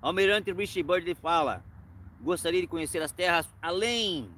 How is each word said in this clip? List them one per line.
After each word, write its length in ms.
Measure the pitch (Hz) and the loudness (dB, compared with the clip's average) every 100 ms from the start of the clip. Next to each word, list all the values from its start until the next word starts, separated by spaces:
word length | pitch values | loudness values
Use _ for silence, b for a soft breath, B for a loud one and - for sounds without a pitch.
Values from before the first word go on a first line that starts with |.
almirante 500 | 135 185 196 208 202 | 0 4 4 4 0
Richard 320 | 185 202 185 | -4 -4 -2
Byrd, 220 | 156 180 175 | 2 2 0
ele 100 | 175 | -4
fala, 480 | 156 170 143 92 - - - - - - | 2 2 2 -2 -8 -20 -20 -20 -20 -8
gostaria 400 | 131 175 170 175 | -2 0 2 0
de 80 | 175 | 0
conhecer 340 | 165 156 170 | -4 -4 -4
as 80 | 156 | -4
terras 360 | - 180 170 160 - | 0 2 2 0 -8
além 680 | 165 180 226 240 214 165 104 | -4 0 0 0 0 -2 -6